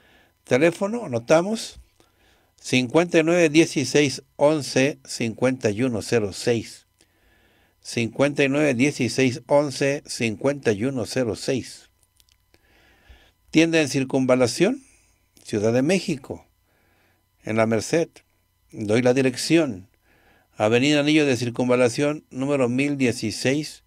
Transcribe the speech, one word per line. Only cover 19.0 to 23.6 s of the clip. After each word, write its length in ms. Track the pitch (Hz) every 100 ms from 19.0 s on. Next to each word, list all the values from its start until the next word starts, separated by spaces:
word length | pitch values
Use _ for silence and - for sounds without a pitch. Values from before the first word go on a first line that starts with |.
la 100 | 123
dirección. 760 | 131 131 120 - 165 147 92 95 _ _ _ _ _ _ -
Avenida 440 | 107 120 143 147
Anillo 260 | 143 156 143
de 100 | 123
Circunvalación, 880 | 120 120 123 123 123 127 143 151 _
número 360 | 127 135 139 120
mil 300 | 127 143 139
dieciséis, 840 | 123 120 110 - 127 147